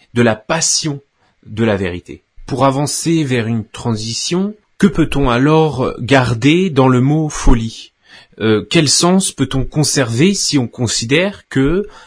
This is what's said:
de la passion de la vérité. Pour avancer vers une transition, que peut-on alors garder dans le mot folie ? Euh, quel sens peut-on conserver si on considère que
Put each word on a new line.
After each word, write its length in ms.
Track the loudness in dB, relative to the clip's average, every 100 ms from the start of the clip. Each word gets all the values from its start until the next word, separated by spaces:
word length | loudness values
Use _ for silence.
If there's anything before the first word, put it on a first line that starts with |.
| _
de 80 | 0
la 140 | 2 0
passion 640 | -4 -4 -2 -2 -4 -8 -12 _ _ _ -16
de 180 | -2
la 120 | 0 0
vérité. 480 | -2 -8 -12 -20 _ -20 -8
Pour 200 | 0 0
avancer 580 | 0 -4 -4 -2 -2
vers 240 | 0 -2 -2
une 180 | -4 -6
transition, 920 | -8 -6 -4 -4 -8 -4 -2 -4 -6 _ _
que 100 | 2
peut-on 420 | 2 0 0 0
alors 640 | 2 2 2 2 0 -4 -4
garder 720 | 0 2 2 0 2 2 2
dans 180 | 2 4
le 140 | 4
mot 280 | 2 0 -2
folie ? 640 | 0 4 4 2 -10 -20 _ _ -20 _ -4
Euh, 260 | 0 0 2
quel 200 | 0 2
sens 420 | 2 2 2 0
peut-on 340 | -2 -2 -2 -4
conserver 680 | -2 0 0 -2 2 0
si 240 | 2 -2 -2
on 100 | -2
considère 800 | -4 -4 -4 -2 0 -2 -6 _
que 380 | -2 0 0 -4 -12